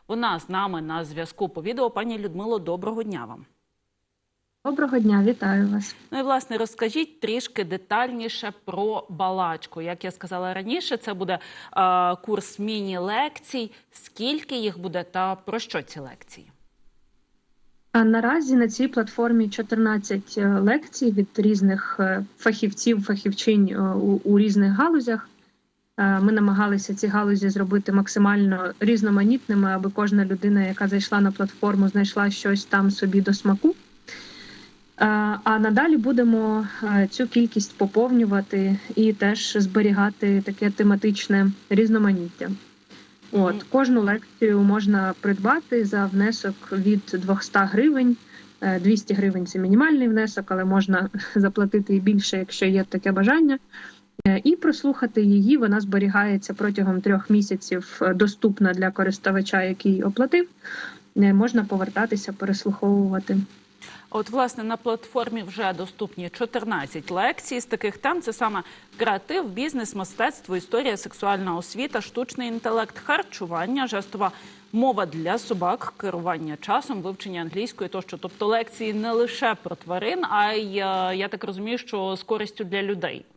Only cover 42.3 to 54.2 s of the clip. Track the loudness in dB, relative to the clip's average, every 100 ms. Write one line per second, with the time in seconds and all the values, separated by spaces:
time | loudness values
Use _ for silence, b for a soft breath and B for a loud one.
42.3 | -8 -8 -8 -12 _ _ B B _ -4
43.3 | 2 2 0 -2 0 4 4 2 0 -4
44.3 | 0 2 4 4 4 2 2 0 -2 -2
45.3 | 0 2 0 0 0 0 0 0 2 0
46.3 | 0 -6 -8 -6 -2 2 2 0 -4 0
47.3 | -2 0 0 2 4 4 4 2 2 B
48.3 | B B _ -2 2 4 2 2 0 0
49.3 | 0 -2 -2 4 6 6 4 4 2 0
50.3 | -2 -4 -2 2 2 4 2 0 -4 -2
51.3 | 2 2 2 2 0 2 2 4 2 2
52.3 | -2 -4 -2 2 2 0 -2 0 2 4
53.3 | 4 4 2 -6 B B B _ -2